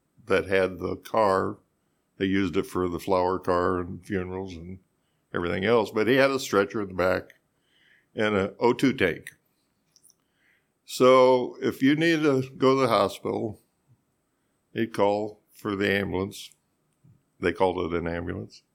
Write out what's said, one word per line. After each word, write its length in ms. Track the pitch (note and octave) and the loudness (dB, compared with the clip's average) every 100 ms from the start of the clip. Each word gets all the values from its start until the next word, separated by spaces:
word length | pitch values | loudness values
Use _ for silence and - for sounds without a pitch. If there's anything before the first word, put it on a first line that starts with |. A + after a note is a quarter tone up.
| _ _ - | _ _ -2
that 200 | F#2+ F2 | 0 2
had 320 | F#2+ F#2 F2 | 0 0 -2
the 160 | F2+ F#2 | -8 -8
car. 600 | - A2+ G#2 F#2+ G2 G#2+ _ _ _ _ _ - | -4 0 2 2 0 -6 _ _ _ _ _ -4
They 80 | F#2+ | -2
used 300 | F#2+ F#2+ F#2 | 0 0 -2
it 120 | F2+ | -4
for 200 | F#2 F2+ | -4 -4
the 120 | E2+ | -4
flower 400 | - F#2 F2+ F#2 | 0 0 0 -2
car 400 | - F2 F#2 F2+ | 0 0 0 -2
and 260 | F2 F#2 - | -6 -12 -8
funerals 480 | G2 F2+ F#2 F#2+ | -6 -6 -8 -10
and 240 | E2 E2+ F#2+ _ _ _ _ _ | -14 -16 -18 _ _ _ _ _
everything 320 | F#2+ F2 F#2+ G2 | -6 -4 -2 2
else, 240 | A#2 G2 | 2 0
but 180 | A2 G#2+ | 0 2
he 80 | C3+ | 4
had 140 | C3+ | 2
a 100 | C3+ | 0
stretcher 400 | C3+ G2+ G2+ A2 | 0 0 0 -2
in 100 | F#2+ | -6
the 40 | |
back 400 | F#2 F#2 F#2 - _ _ _ _ _ _ _ _ - | -2 0 0 -4 _ _ _ _ _ _ _ _ -4
and 200 | G#2+ G2+ | 0 0
a 180 | G2 - | 0 0
O 120 | A#2+ | 0
two 220 | B2+ C3+ | 2 0
tank. 380 | - F2+ - - - _ _ _ _ _ _ _ _ _ _ _ _ _ _ - | 2 0 -2 -10 -20 _ _ _ _ _ _ _ _ _ _ _ _ _ _ -12
So 720 | - B2+ C3 B2+ B2+ B2 - | 2 6 8 6 4 0 -4
if 220 | A#2+ - | -4 0
you 140 | C3+ D3+ | 2 2
needed 260 | E3 E3 | 2 2
to 280 | D3+ C3 C3 - | 2 0 -2 0
go 200 | C3 C3+ | 2 4
to 60 | |
the 60 | B2+ | 4
hospital, 720 | G#2 G2 - G#2 G#2 A2+ - _ _ _ _ _ _ _ _ _ _ _ | 4 2 -2 -6 -6 -6 -10 _ _ _ _ _ _ _ _ _ _ _
he'd 200 | A2+ A2+ | -6 -4
call 480 | - G2+ G#2 G#2+ - _ | 0 0 0 -4 -12 _
for 240 | - G#2+ G2 | -12 -6 -2
the 160 | G2+ | 0
ambulance. 600 | G2 F#2+ F2+ G2 - - _ _ _ _ _ _ _ _ _ | 0 -2 -4 -6 -8 -18 _ _ _ _ _ _ _ _ _
They 100 | F2+ | -4
called 420 | - F#2+ F2 E2+ | 0 0 0 -4
it 40 | E2+ | -4
an 100 | E2 | -4
ambulance. 560 | F2 F2 F#2 A2 - _ | -6 -8 -10 -12 -18 _